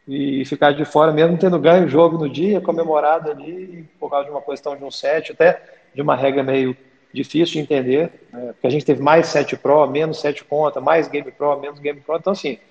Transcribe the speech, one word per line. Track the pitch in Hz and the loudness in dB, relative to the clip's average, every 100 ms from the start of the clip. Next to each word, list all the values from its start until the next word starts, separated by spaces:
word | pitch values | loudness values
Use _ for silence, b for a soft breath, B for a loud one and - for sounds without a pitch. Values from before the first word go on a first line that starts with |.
| - | -10
e | 139 143 135 | -6 -2 -4
ficar | 131 143 147 | -4 0 2
de | 143 | 2
fora, | 147 151 160 | 0 2 4
mesmo | 151 165 170 | 4 2 2
tendo | 190 170 | 2 2
ganho | 151 180 160 | 4 4 4
o | |
jogo | 147 170 160 | 4 4 2
no | 147 | -4
dia, | 127 190 190 | -2 -2 0
comemorado | 175 160 160 151 147 165 156 | -2 -2 0 0 2 0 -2
ali, | 139 147 180 185 170 156 _ | -10 -12 -14 -14 -18 -20 _
por | 147 | -6
causa | 143 | -6
de | 143 | -6
uma | 143 | -8
questão | 143 135 151 139 | -10 -10 -10 -12
de | |
um | 139 | -12
set, | - 139 156 156 | -8 -4 -4 -4
até | - 165 - b b b | 2 2 2 b b b
de | 131 | -4
uma | 147 131 | -2 0
regra | 135 139 | 0 0
meio | 135 135 131 127 _ _ _ | 0 0 0 -4 _ _ _
difícil | 127 - 151 165 | -10 -4 -2 0
de | 156 | -2
entender, | 139 143 127 139 170 - _ | -2 -2 2 0 0 -6 _
né? | 123 123 | -14 -14
Porque | - 127 | -6 -2
a | |
gente | 147 | 0
teve | 151 131 | 0 2
mais | 139 160 160 | 4 4 4
set | 147 139 - | 0 -2 -2
pro, | 139 151 135 | 2 4 4
menos | 143 160 156 | 0 -2 -2
set | 147 143 | -4 -6
contra, | - 147 151 139 | -6 -2 -2 -2
mais | 135 165 143 | 0 2 0
game | 147 139 | -6 -8
pro, | - 143 139 | -4 -2 -2
menos | 143 143 | -6 -8
game | 143 147 | -8 -8
pro. | 143 160 | -6 -4
Então, | 185 | -2
assim, | 196 151 117 _ | -4 -4 -8 _